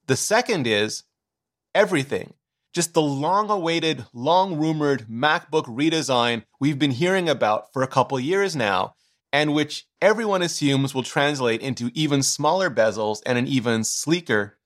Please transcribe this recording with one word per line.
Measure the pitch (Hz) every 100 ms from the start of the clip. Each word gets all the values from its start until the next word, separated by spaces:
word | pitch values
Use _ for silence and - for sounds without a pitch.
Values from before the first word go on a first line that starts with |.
| -
The | 127
second | - 220 247 190 117
is | 104 107 - - _ _ _ _ _ _
everything. | 185 208 170 135 98 - - _ _ _
Just | 175 165
the | 165
long-awaited, | 147 135 156 196 208 202 165 165 160 139 117
long-rumored | 120 135 180 190 156 156 156 147 135 110
MacBook | 113 147 165 - 156 127
redesign | 117 156 160 131 123 120 117 - _
we've | 135 139
been | 147
hearing | 123 180 190 170
about | 131 110 110 -
for | 135
a | 131
couple | 139 123 135
years | 131 190 196 156
now, | 107 92 101 - _ _ _
and | 143 151 151
which | 147 - - _
everyone | 190 220 220 190
assumes | 170 - 143 135 135
will | 131
translate | 127 156 143 143 123 113
into | 135 123 120 160
even | 151 139
smaller | 131 - 147 185 180
bezels | 113 110 101 107 107 135
and | 123
an | 139
even | 135 117 113
sleeker, | 110 - - 175 165 107 101 -